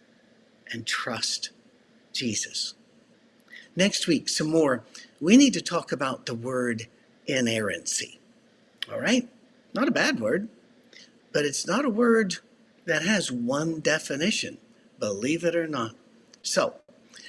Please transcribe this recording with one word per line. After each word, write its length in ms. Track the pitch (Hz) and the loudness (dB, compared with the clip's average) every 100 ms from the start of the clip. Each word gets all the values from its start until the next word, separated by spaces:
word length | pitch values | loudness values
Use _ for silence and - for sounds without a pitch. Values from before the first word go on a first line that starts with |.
| _ _ _ _ _ _ - | _ _ _ _ _ _ -14
and 140 | 113 | -10
trust 680 | 113 - 135 110 - - - - _ _ _ _ _ | -6 -6 -4 -4 -4 -4 -8 -14 _ _ _ _ _
Jesus. 640 | - 123 107 - - - - _ _ _ _ _ _ _ - - - | -6 -4 -4 -6 -6 -8 -10 _ _ _ _ _ _ _ -20 -6 0
Next 300 | 202 - 180 | 2 2 0
week, 220 | 131 - | 0 -2
some 220 | - 156 | -4 0
more. 320 | 160 143 120 - - - - | 2 2 0 -6 -20 -20 -4
We 160 | 160 247 | 6 8
need 180 | 277 | 8
to 80 | 180 | 4
talk 300 | - 170 - | -2 -4 -4
about 340 | 135 135 - - | -4 -4 -4 -8
the 80 | |
word 540 | 117 123 127 123 113 113 _ _ _ - | -8 -4 -2 -2 -2 -8 _ _ _ -4
inerrancy. 920 | 131 117 113 101 85 - - - - _ _ _ _ _ _ - | 0 2 2 -2 -4 -4 -6 -6 -14 _ _ _ _ _ _ -10
All 80 | 107 | -4
right? 280 | 156 247 247 - _ _ _ | 2 2 0 -10 _ _ _
Not 160 | 202 285 | -2 0
a 40 | |
bad 260 | - 311 240 | 2 0 0
word, 300 | 110 170 220 - - _ _ - - _ _ | 0 0 -2 -12 -20 _ _ -20 -20 _ _
but 120 | 151 | 0
it's 220 | 147 135 160 | 0 -2 -2
not 180 | 214 | 0
a 60 | 285 | 0
word 440 | 214 240 226 190 - - _ _ _ | 2 4 4 2 -2 -12 _ _ _
that 180 | - 156 | -2 0
has 300 | 170 208 151 | 2 2 0
one 480 | 123 120 143 165 156 | -2 -2 0 0 0
definition, 800 | 156 156 - 139 185 - - - - _ _ - | 0 0 0 -2 0 0 -4 -10 -20 _ _ -6
believe 440 | 107 98 127 165 | -6 -2 -2 0
it 140 | 170 170 | 0 0
or 100 | 160 | -2
not. 280 | 135 110 - _ - _ - | -2 -4 -8 _ -20 _ -12
So, 320 | - - - - - - - - | -4 0 0 -2 -18 -20 -20 -20